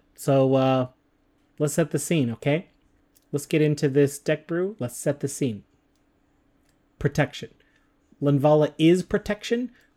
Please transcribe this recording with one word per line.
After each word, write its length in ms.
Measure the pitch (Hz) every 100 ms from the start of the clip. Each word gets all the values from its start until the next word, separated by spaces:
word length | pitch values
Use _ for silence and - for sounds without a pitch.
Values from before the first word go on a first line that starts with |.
| _ -
So, 400 | - 139 135 135
uh, 320 | 131 131 127 _ _ _ _ _ _ -
let's 160 | 151 -
set 160 | 160
the 80 | 151
scene, 320 | - 170 120
okay? 380 | 113 143 156 - _ _ _ _ _ _
Let's 140 | 143 -
get 160 | 156
into 260 | 151 147 147
this 300 | 135 143 -
deck 300 | - 151 -
brew. 280 | 170 185 220
Let's 180 | 120 -
set 220 | 196 190
the 80 | 139
scene. 360 | - 135 104 - _ _ _ _ _ _ _ _ _ _ _ _ -
Protection. 540 | 147 - 135 - - _ _ _ _ _ _ -
Linvala 520 | 143 143 147 151 147 -
is 240 | 160 180
protection. 720 | 175 202 - 208 - 233 247 _ _